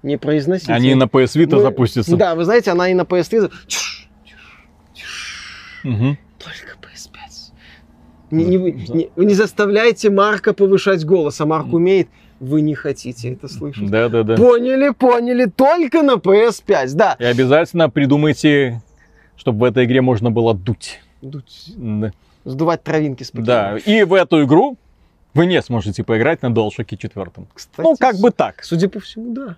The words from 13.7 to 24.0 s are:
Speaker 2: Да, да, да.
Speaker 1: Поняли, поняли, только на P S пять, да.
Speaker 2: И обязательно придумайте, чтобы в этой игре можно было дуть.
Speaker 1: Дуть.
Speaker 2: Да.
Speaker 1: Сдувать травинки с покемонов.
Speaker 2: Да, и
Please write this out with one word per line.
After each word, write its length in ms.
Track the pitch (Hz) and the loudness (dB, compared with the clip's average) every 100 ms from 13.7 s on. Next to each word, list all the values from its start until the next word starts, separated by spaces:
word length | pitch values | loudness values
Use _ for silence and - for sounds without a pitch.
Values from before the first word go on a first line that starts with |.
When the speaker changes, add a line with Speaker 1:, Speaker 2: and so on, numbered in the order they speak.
| 135 101 | -8 -2
Speaker 2:
Да, 180 | 110 120 | 0 2
да, 120 | 117 | 0
да. 140 | 110 | 2
Speaker 1:
Поняли, 560 | 113 247 240 247 262 285 | 4 6 4 0 0 0
поняли, 540 | - 254 240 240 247 | 2 2 2 0 0
только 580 | 240 - 262 349 285 330 | 0 2 2 2 0 2
на 140 | 285 226 | 2 2
P 300 | 196 202 233 | 2 4 2
S 120 | - | -2
пять, 320 | - 175 131 | -2 -2 0
да. 200 | 147 196 143 | 0 0 0
Speaker 2:
И 60 | |
обязательно 680 | 123 120 127 151 170 170 156 | -2 0 2 2 2 0 0
придумайте, 920 | 147 139 147 151 139 156 143 131 117 _ _ _ _ _ _ | 0 0 2 0 0 2 2 0 -6 _ _ _ _ _ _
чтобы 240 | - 107 | -4 0
в 20 | |
этой 220 | 123 117 | 0 2
игре 160 | 120 131 | 2 2
можно 280 | 127 113 117 | 2 0 0
было 240 | 113 113 | 0 0
дуть. 480 | 101 95 110 - - _ _ | -2 -4 -8 -10 -20 _ _
Speaker 1:
Дуть. 480 | 135 143 - - 160 220 | -18 -18 -18 -20 -20 -14
Speaker 2:
Да. 340 | 117 107 107 - _ _ | -8 -6 -6 -10 _ _
Speaker 1:
Сдувать 400 | 123 131 165 160 | -14 -4 -2 -2
травинки 400 | - 156 151 127 | -2 -2 -2 -6
с 80 | - | -12
покемонов. 520 | 117 113 120 101 107 | -6 0 0 0 -4
Speaker 2:
Да, 80 | 208 | 0
и 120 | 214 | 2